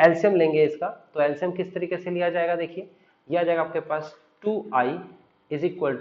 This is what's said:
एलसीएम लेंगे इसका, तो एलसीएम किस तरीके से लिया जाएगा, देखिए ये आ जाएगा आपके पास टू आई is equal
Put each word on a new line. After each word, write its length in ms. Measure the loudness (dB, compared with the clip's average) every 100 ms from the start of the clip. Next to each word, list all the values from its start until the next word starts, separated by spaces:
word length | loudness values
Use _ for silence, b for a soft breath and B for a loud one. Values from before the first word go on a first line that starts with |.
एलसीएम 340 | 6 6 4 4
लेंगे 280 | 4 4 2
इसका, 220 | 2 -8
तो 340 | -8 _ 0
एलसीएम 300 | 0 0 -4
किस 220 | -4 -6
तरीके 240 | -6 -6 -6
से 140 | -4
लिया 180 | -2 -2
जाएगा, 260 | 0 -2 -2
देखिए 340 | -4 -8 -16 b b b _
ये 80 | -2
आ 60 |
जाएगा 180 | 0 0
आपके 180 | -2 -4
पास 340 | -4 -6 -6 -16 _ _
टू 220 | -4 -4 -2 0
आई 220 | 0 -2 -10 -20 _ _ _
is 120 | -4
equal 340 | -4 -2 -4 -4